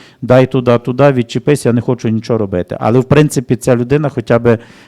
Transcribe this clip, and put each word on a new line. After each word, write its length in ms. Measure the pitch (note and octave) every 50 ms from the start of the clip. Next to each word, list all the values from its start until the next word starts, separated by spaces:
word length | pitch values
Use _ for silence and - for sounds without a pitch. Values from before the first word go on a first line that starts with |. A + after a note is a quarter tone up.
| - - _ _
дай 300 | - A2+ B2+ C3 B2+ B2
туди, 260 | - C3 B2 B2 A#2+ A#2
туди, 340 | - B2+ B2 B2+ C#3 C#3+
відчепись, 540 | C#3 B2+ A#2 - - B2+ - - D3 C#3 -
я 80 | B2 A#2
не 80 | A#2+
хочу 280 | A2 - B2+ A#2 - A#2+
нічого 300 | A2 A2 G#2+ - A#2+ A2
робити. 380 | G#2+ G2 F#2+ F2+ F2 - - -
Але, 200 | - A2 A2+ C3
в 40 | B2+
принципі, 520 | - - D3+ D#3 D3 - C#3+ B2 - C3
ця 200 | A2 - - B2+
людина 340 | A#2 B2 A#2+ C#3 D3+ D#3 C3+
хоча 300 | - B2+ A2 - A#2+ A#2
б, 180 | A#2 A#2+ A#2 A2+ - - - - -